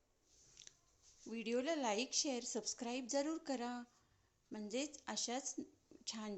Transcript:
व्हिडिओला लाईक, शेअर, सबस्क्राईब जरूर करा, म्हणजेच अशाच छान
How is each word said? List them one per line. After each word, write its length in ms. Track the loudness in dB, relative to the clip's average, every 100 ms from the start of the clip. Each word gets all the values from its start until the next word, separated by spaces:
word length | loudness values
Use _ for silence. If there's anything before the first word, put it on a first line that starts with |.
| _ _ _ -20 -20 -18 -18 -20 _ _ -20 -16 -8
व्हिडिओला 480 | -4 2 4 4 4
लाईक, 380 | 4 4 4
शेअर, 300 | 4 4 2
सबस्क्राईब 640 | 0 -2 -2 -2 -2 -2 0
जरूर 300 | 2 2 0
करा, 460 | -2 -2 -2 -4 -8 _ _ _ _ _ -12
म्हणजेच 480 | -8 -2 -2 -2 -4 -6
अशाच 480 | -2 0 0 -2 -4 -8 -10 _ -14 -8
छान 300 | -6 -4